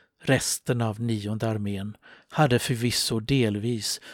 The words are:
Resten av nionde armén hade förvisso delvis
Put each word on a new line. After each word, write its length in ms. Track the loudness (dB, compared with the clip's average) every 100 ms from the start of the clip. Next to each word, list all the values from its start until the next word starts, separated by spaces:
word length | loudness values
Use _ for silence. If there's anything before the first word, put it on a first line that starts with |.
| _ _
Resten 600 | 2 2 2 -4 -2 0
av 200 | -2 -2
nionde 480 | -2 -2 -2 -2 -2
armén 480 | -2 -4 -4 -8 -12 -20 -20 _
hade 300 | 2 4 4
förvisso 600 | 2 -2 0 0 0 -2
delvis 800 | 0 2 2 2 -2 -4 -4 -6 -10